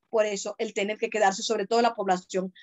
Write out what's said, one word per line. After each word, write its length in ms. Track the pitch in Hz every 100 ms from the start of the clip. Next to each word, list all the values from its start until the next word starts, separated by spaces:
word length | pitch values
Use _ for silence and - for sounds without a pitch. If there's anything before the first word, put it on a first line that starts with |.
| _
por 160 | 226 214
eso, 280 | 196 208 -
el 160 | 220
tener 240 | 311 302 320
que 120 | 226
quedarse, 320 | 240 196 196
sobre 240 | 220 214 190
todo 140 | 226
la 140 | 233
población 580 | 233 196 180 - 190 185 -